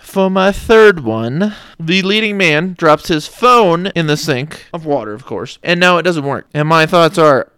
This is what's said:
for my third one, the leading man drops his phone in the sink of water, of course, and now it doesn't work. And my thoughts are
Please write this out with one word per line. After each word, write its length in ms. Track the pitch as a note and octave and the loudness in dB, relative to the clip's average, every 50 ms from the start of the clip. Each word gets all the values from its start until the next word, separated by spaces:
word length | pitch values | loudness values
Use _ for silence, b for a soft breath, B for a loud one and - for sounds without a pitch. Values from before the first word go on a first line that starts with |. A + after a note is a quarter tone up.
for 280 | _ - - G3 F#3+ F#3+ | _ -6 -2 -2 0 0
my 220 | F#3+ F#3+ F#3+ G3 | 0 0 0 0
third 520 | G3 - - - A#3 A3 A3 G#3 F#3+ E3 C3 | -2 -4 0 2 4 6 6 6 4 2 -4
one, 520 | A2 A2 A2+ A2+ A#2 C3 D#3+ G3+ G#3+ G#3 B B B B - | -4 -4 -4 -4 -4 -4 -4 -4 -4 -6 B B B B -12
the 220 | E3 D#3+ F#3 F#3+ | -6 -2 -2 -2
leading 360 | F3+ F#3+ G#3 A3 A3 G#3+ G3+ | 0 -2 -2 -2 -2 -4 -2
man 380 | G3 F#3+ E3 D3 D3+ E3+ F#3+ F3+ | 0 0 0 0 0 -2 -4 -6
drops 300 | - E3+ D#3 D#3 - - | 0 2 2 2 2 0
his 200 | - F3 D3+ - | -4 -4 -4 -6
phone 600 | - - - A#3 B3 B3 A#3+ A3 F3+ E3 E3+ F3+ G3 - | -10 -8 0 2 4 4 4 4 2 0 -2 -4 -6 -4
in 120 | E3 E3 | -4 -2
the 100 | D3+ D3 | -2 -2
sink 480 | D3 - E3+ C#3 B2 C#3 D#3 - - - _ - | -4 -2 -4 -4 -4 -6 -10 -12 -20 -18 _ -14
of 120 | E3+ D#3+ | -12 -6
water, 280 | D#3 C#3+ C3 A2 G#2+ G#2 | -4 -4 -4 -4 -8 -12
of 120 | A2 - | -14 -12
course, 320 | - A#2 F#2 G#2+ - - _ - | -10 -10 -10 -10 -12 -16 _ -4
and 160 | - F3 F3 | -4 0 2
now 180 | F3+ F3+ F3+ | 2 2 2
it 60 | E3+ D#3+ | 2 0
doesn't 220 | F3+ E3+ D#3 C#3 | -2 -2 -2 -4
work. 220 | C#3 C3+ G2+ - _ - | -6 -8 -8 -10 _ -6
And 140 | D3 D#3 | -4 0
my 180 | D#3 E3 D#3+ D#3+ | 2 2 2 2
thoughts 320 | D3+ F3+ F3 E3 D#3 - | 2 4 2 2 2 2
are 300 | E3+ D#3+ D3+ C#3 B2 - _ _ | 4 4 4 4 2 0 _ _